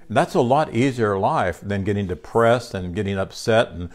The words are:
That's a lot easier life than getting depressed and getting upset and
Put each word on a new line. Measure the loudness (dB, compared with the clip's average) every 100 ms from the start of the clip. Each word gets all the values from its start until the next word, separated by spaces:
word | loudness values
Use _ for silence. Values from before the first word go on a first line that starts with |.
| -4
That's | -2 0
a | 2
lot | 2 2 2
easier | 0 0 2 0 2
life | 0 0 -2 -4
than | -4 -4
getting | -2 -2 -2
depressed | -6 -2 2 4 4 -2
and | -8 -6
getting | -4 -4 -4
upset | -6 -6 0 2 2
and | -4 -12